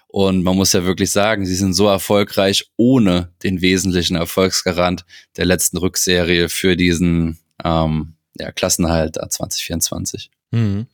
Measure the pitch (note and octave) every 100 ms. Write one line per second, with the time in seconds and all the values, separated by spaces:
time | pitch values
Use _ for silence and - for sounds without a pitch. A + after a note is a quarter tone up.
0 | _ G2+ G2 F#2+ F2+ F#2+ F#2 G2+ F2+ F#2
1 | F#2+ G2+ G2+ A2 F#2+ F#2 G2 F2+ G#2 G2
2 | - G#2 G#2 - G2 G2 - - A#2 C3
3 | G#2 F2+ F2 _ - F#2 F#2 F#2 F#2 F2+
4 | E2+ F2+ E2+ - F#2+ - - F2 F2+ F2+
5 | - - - - F2 F2+ - F2+ F2+ -
6 | - F2+ E2+ F2 E2+ - F#2+ E2+ F2+ E2+
7 | F2 E2+ E2 D#2+ _ - E2+ E2 D#2+ D#2
8 | D#2 - _ - D#2 - F#2 - E2+ E2
9 | D#2+ D#2+ - - - - - E2+ - -
10 | F#2 - - _ _ A#2 A2 G2+ A#2